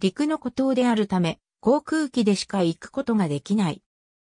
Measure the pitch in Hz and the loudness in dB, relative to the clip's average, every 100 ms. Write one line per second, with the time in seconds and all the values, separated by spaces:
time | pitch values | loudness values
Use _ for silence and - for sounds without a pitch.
0 | 190 - 294 311 254 - 269 254 247 220 | -2 0 -2 -2 -4 -2 0 2 2 2
1 | 202 185 170 160 _ _ - 285 - 311 | 0 0 0 -2 _ _ 0 0 0 -2
2 | 294 - 214 196 - 196 175 165 - - | -2 0 0 0 -2 -2 -2 -2 -8 -8
3 | 277 226 175 143 - 208 185 143 _ _ | -2 0 0 -2 -2 -2 -2 -4 _ _
4 | _ _ | _ _